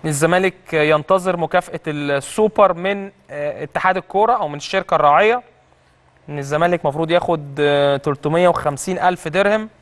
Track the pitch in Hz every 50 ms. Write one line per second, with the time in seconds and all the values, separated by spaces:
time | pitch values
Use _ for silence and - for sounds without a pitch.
0 | - 160 151 139 156 165 175 185 190 185 180 - _ - - 156 151 151 156 151
1 | 147 - 190 190 180 190 180 175 165 151 - 180 - - 170 165 _ 160 151 147
2 | 147 143 143 139 135 - - - 214 214 214 - 208 185 175 165 175 190 202 196
3 | 196 196 _ _ _ _ - 147 147 147 135 101 147 147 _ 160 - 185 185 185
4 | 175 _ - 190 214 226 247 226 196 147 147 147 - - - 190 180 - 180 156
5 | 151 147 143 160 202 214 233 247 - _ _ _ _ _ _ _ _ _ _ _
6 | _ _ _ _ _ - 147 147 139 139 147 151 165 175 175 165 - 151 139 151
7 | 165 160 170 175 - - 170 156 147 143 139 143 147 143 143 143 143 143 139 139
8 | - 151 143 131 - 151 156 170 180 175 165 - - 151 143 131 - - 185 180
9 | - 180 180 170 - 165 147 185 202 202 208 214 214 220 _ _